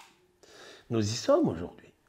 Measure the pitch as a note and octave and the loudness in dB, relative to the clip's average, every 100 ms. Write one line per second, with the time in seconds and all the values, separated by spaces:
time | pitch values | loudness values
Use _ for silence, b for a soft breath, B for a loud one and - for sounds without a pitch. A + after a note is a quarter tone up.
0 | - _ _ _ - B B B B A2+ | -20 _ _ _ -20 B B B B -2
1 | G#2 A#2 - D4 B3 E2 F2 - - _ | 0 -2 2 2 2 -2 -8 -12 -20 _